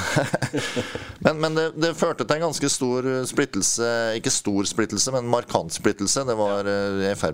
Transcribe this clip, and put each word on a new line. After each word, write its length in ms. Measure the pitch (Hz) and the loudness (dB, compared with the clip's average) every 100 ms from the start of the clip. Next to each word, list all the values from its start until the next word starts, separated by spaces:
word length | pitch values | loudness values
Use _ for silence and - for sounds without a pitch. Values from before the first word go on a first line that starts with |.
| 95 - 143 - 135 143 | -2 0 0 -2 -2 -4
<laughs> 680 | - - - - - - | -4 -4 -6 -8 -12 0
Men, 140 | - 156 | 0 2
men 140 | 156 | 0
det, 260 | 156 160 151 | 2 0 0
det 140 | 165 160 | 0 2
førte 300 | 175 143 120 | 0 0 0
til 100 | 151 | 0
en 60 | 165 | 0
ganske 180 | 139 143 | 0 0
stor 380 | - 127 127 127 131 | 0 0 0 0 -2
splittelse, 600 | 127 - 139 98 92 - 117 117 113 113 | -2 0 0 0 0 2 2 2 0 0
ikke 140 | 131 | 0
stor 320 | - 104 101 95 | 0 0 0 0
splittelse, 440 | - 107 101 - | 0 0 0 0
men 160 | 131 120 | 0 2
markant 420 | 120 - 98 82 | 0 2 -2 -2
splittelse. 520 | - 107 - 98 139 131 | 0 0 2 0 0 0
Det 80 | 110 | 0
var, 300 | 101 101 101 | 0 0 0
eh, 440 | 101 101 98 98 | 0 0 0 0
F 80 | 98 | 0
R 80 | 82 | -2